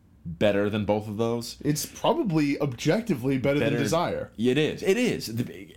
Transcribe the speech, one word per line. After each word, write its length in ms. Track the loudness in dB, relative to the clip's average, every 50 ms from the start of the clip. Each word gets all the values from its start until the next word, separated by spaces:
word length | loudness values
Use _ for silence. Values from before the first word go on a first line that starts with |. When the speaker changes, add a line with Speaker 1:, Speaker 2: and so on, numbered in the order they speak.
| _ _ -20 -16 -12
Speaker 1:
better 420 | -12 -2 2 2 4 4 4 2 2
than 160 | 0 0 0
both 240 | 0 0 0 0 -4
of 80 | -4
those. 400 | -2 -2 0 -2 -2 -4 -8 -12 -4 -2
Speaker 2:
It's 220 | -2 -2 -2 -4
probably 760 | -8 -6 -2 0 2 2 2 0 0 2 2 2 2 0 0
objectively 760 | -2 -4 -4 -2 0 0 0 0 0 -2 -2 -2 0 0 0 0
better 220 | 0 0 2 2
Speaker 1:
Better. 160 | 2 2 0
Speaker 2:
than 60 | 0 0
Desire. 480 | 0 0 0 0 0 -2 -4 -6 -8 -6
Speaker 1:
It 220 | 0 2 2 4 4
is. 240 | 2 0 0 0 0
It 160 | 2 2 4
is. 360 | 2 2 0 -2 -4 -6 -4
The, 400 | -4 -4 -6 -8 -14 -16 -18 -16